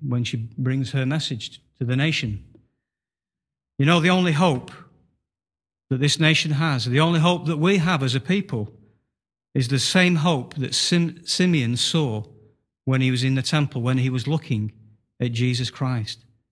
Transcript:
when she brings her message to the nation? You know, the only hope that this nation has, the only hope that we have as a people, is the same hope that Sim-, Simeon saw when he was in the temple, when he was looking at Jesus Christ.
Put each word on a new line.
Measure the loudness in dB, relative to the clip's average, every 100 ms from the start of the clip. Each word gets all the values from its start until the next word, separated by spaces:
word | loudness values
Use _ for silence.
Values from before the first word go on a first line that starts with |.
when | -4 -2
she | -2 -6 -8 -4
brings | -2 -2 -2
her | -2
message | -2 -2 -4 -8 -10 -16 _ -8
to |
the | -4
nation? | 0 0 -2 -4 -8 -12 -20 _ _ _ _ _ _ _ _ _ _ _ -2
You |
know, | 2 4
the | 4
only | 2 2
hope | 2 2 0 -6 -20 -20 _ _ _ _ _ _ _ _ _ -6
that | -2
this | 0 2
nation | 4 4 2
has, | 0 0 -2 0
the | 2
only | 4 4
hope | 4 2
that | 0 0
we | 2 2
have | 2 0
as | 0
a | -2
people, | 0 -2 -2 -6 -6 -12 _ _ _ _ _ _ _
is | -2 0
the | 0
same | 2 4 4 4
hope | 2 0 -2
that | -6 -4
Sim-, | -2 0 2 0 -4 -6
Simeon | 0 2 2 2 0
saw | 0 0 0 -2 -8 -16 -20 _ _ _ -2
when | 0
he | 2
was | 2
in | 0
the | 0
temple, | 0 0 0 -2
when | 0 0
he | 0
was | -2 -2
looking | -4 -2 -4 -4 -8 -20 _ _ -6
at | -4
Jesus | 0 0 0 -4
Christ. | -4 -4 -4 -6 -10 _ _ _